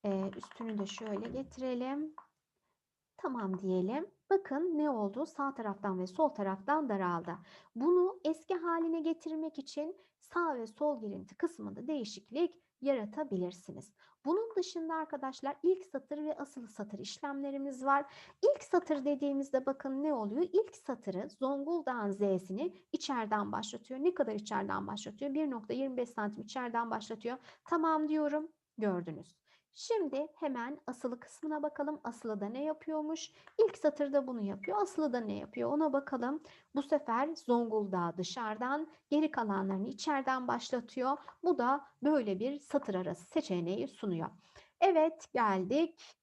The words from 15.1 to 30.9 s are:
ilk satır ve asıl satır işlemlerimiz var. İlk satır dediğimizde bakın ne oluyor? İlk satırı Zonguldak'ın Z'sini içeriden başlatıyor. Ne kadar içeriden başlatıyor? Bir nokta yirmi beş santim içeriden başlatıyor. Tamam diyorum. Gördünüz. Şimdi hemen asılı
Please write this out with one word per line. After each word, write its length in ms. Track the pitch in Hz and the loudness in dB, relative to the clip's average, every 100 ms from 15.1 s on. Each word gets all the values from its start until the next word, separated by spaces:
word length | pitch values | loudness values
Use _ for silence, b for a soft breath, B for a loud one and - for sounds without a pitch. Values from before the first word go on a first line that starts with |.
| 285 262 254 269 294 | -4 -6 -4 -6 0
ilk 220 | 349 370 370 | 2 2 0
satır 400 | 269 - 294 302 | -10 -6 -4 -4
ve 120 | - | -4
asıl 300 | 277 - 226 | -6 -10 -14
satır 320 | - 208 208 | -10 -8 -8
işlemlerimiz 840 | - - 285 277 277 277 277 262 262 | -10 -6 -4 -4 -4 -4 -6 -2 4
var. 200 | 277 285 B B - | 4 2 B B 4
İlk 220 | 453 571 | 4 4
satır 420 | - 359 349 294 269 | 4 2 4 0 2
dediğimizde 600 | 277 285 277 277 262 269 | 2 2 0 2 0 0
bakın 380 | 269 269 269 | -2 -2 0
ne 100 | 302 | 2
oluyor? 340 | 269 208 233 359 | 2 0 0 4
İlk 220 | 359 427 - | 4 2 -4
satırı 540 | - 233 - 185 214 | -6 -4 -4 -4 -6
Zonguldak'ın 840 | - 262 277 277 339 285 247 202 | -2 0 0 0 0 0 0 0
Z'sini 640 | 196 202 185 185 190 339 B _ | 2 2 2 0 -4 -4 B _
içeriden 600 | 311 - 254 214 214 202 | -6 -2 -2 0 0 0
başlatıyor. 480 | 214 214 233 - 262 | -2 -4 -10 -10 0
Ne 140 | 320 | 0
kadar 200 | 359 233 | 2 0
içeriden 540 | 214 208 208 196 196 196 | 0 -2 -2 0 -2 -4
başlatıyor? 460 | 208 220 208 285 | -8 -10 -6 -4
Bir 180 | 277 302 | 0 0
nokta 220 | 240 208 | -2 -4
yirmi 240 | 240 269 247 | -4 -2 -2
beş 120 | 240 | -4
santim 340 | 233 208 214 | -2 -4 -4
içeriden 480 | 220 262 247 233 233 | -8 -6 -2 -2 -2
başlatıyor. 460 | 220 208 226 233 262 B B - | -4 -6 -6 -6 -8 B B 0
Tamam 420 | 339 320 311 311 | 2 4 4 4
diyorum. 440 | 311 294 302 311 _ _ - | 2 2 2 -2 _ _ 0
Gördünüz. 600 | 214 180 175 156 - _ b b _ | 2 2 -2 -10 -12 _ b b _
Şimdi 540 | - - 440 320 269 302 - | -16 0 2 2 0 -2 -2
hemen 440 | 302 254 233 294 | -2 -2 -4 -6
asılı 320 | - | -8